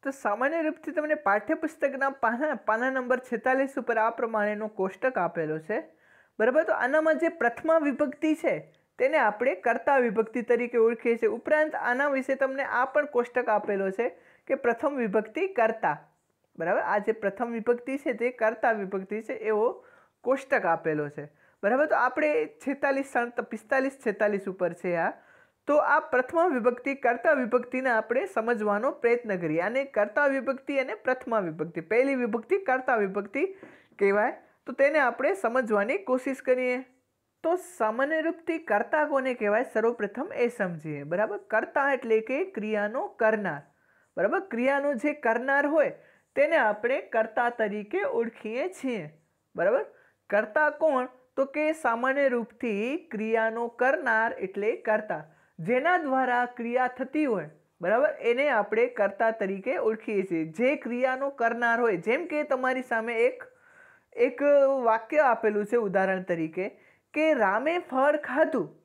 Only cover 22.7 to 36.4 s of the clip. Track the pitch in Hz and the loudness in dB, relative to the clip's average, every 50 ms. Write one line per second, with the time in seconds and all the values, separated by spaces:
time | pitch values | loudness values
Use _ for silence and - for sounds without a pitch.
22.7 | 277 277 285 277 277 269 277 277 - 254 240 240 247 - 226 - - 220 - _ | -4 -2 0 0 0 0 -2 -2 -2 -2 -2 -2 -4 -8 -8 -8 -8 -12 -6 _
23.7 | 277 269 262 277 269 - - 233 196 - 220 208 208 202 196 208 185 - 185 170 | 0 0 0 -2 -4 -4 -4 -4 -2 0 0 0 0 -2 -4 -6 -6 -2 -4 -4
24.7 | 170 - - 185 175 170 165 202 277 - _ _ _ _ _ _ _ _ _ - | -4 -4 -4 -4 -2 0 -2 -2 -4 -6 _ _ _ _ _ _ _ _ _ 2
25.7 | 285 294 - - - 302 302 - - 247 254 254 - 330 330 370 294 247 208 247 | 2 2 4 4 2 2 2 0 -2 -2 -2 0 0 0 0 2 0 2 0 0
26.7 | 240 247 - 277 277 269 - 269 247 247 - 330 311 269 254 214 240 247 233 240 | -2 0 -6 -6 -6 -2 0 -2 -2 0 2 0 2 2 0 0 0 -2 -2 -2
27.7 | - 254 262 262 240 220 220 - 240 254 381 381 - - 220 226 240 220 214 214 | -6 -4 -2 0 0 0 0 0 -2 -2 -2 -2 -4 -4 -2 0 -2 -2 0 0
28.7 | 202 208 220 277 285 - - 233 233 240 240 214 196 180 170 160 151 165 170 208 | 0 0 0 -2 -4 0 2 2 2 2 0 -4 -4 -4 -2 -2 -2 0 -2 0
29.7 | 233 262 277 269 - 214 208 311 - 302 285 277 269 269 233 262 269 262 - - | -2 -2 -4 -2 0 0 0 0 2 2 2 2 2 0 -2 -4 -6 -6 -6 -4
30.7 | 285 277 254 269 415 427 - 262 254 254 - - 226 220 190 170 156 156 156 170 | -2 -2 -2 -2 -6 -6 -2 -2 -2 -2 -2 -2 -2 -2 -2 -2 -6 -6 -8 -8
31.7 | - 175 160 - 214 233 262 277 277 254 240 233 208 233 220 _ 359 403 392 - | -8 -10 -6 0 2 2 2 2 2 0 -2 -2 -2 -4 -2 _ -2 -2 0 0
32.7 | 254 262 254 - 262 226 208 196 190 202 196 214 - 269 320 381 - - - - | -2 -2 0 0 0 2 0 0 -2 -6 -8 -4 -4 -4 -4 -4 -4 -10 -20 -20
33.7 | - - _ _ _ - 202 196 202 208 208 254 - - _ _ _ _ _ - | -20 -20 _ _ _ 0 2 2 4 4 2 0 -2 -6 _ _ _ _ _ -14
34.7 | 254 - 277 285 302 311 277 247 233 - 262 302 392 370 - 226 233 254 254 214 | 0 2 2 4 4 4 2 2 0 0 0 0 0 0 -2 -2 0 0 0 2
35.7 | 220 208 202 220 285 403 - - 254 262 254 285 262 262 | 0 0 0 0 -2 -4 -2 -2 -2 -2 0 -4 -6 -6